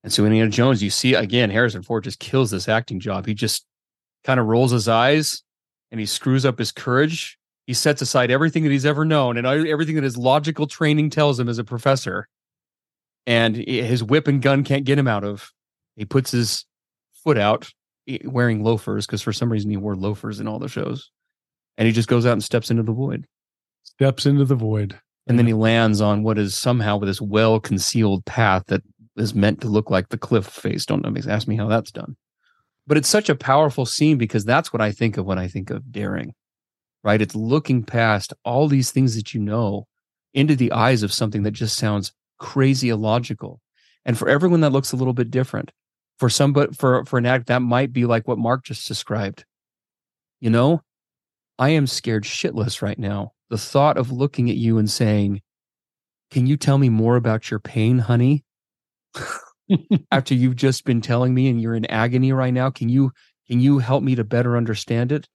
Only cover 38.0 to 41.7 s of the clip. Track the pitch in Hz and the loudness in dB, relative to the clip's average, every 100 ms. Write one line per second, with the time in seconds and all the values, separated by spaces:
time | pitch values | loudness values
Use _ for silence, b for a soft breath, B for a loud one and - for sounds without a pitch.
38 | 113 104 - - - 123 151 139 123 135 | 2 0 -2 -12 -2 0 4 2 2 0
39 | 131 110 107 113 104 110 107 101 - _ | 0 0 -6 -6 -2 -2 -2 -4 -10 _
40 | _ _ _ 139 151 139 120 120 117 123 | _ _ _ 0 2 2 2 2 2 2
41 | 104 - 110 104 104 107 110 | 0 -2 -2 -2 -4 -4 -6